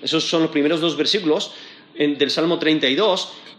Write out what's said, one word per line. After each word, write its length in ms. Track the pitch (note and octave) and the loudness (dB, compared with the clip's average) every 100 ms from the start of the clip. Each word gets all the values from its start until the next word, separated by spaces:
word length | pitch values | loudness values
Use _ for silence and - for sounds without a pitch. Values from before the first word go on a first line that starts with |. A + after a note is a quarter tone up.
Esos 220 | C3+ D#3 | -4 -2
son 200 | - E3 | 0 0
los 80 | D#3 | 2
primeros 280 | D3+ D3 E3 | 2 2 2
dos 160 | E3 D3 | 0 0
versículos 560 | D3+ G3+ D#3+ F#3 - - - - - - | 0 0 2 0 -2 -12 -20 -20 -10 -2
en, 220 | D3 C#3+ | 0 2
del 120 | C3 | 0
Salmo 300 | D#3 E3 E3 | 2 0 2
treinta 280 | D#3 D#3 C3+ | 2 2 2
y 80 | C#3 | 2
dos, 340 | G#3 F#3 - - - | 2 0 -4 -14 -20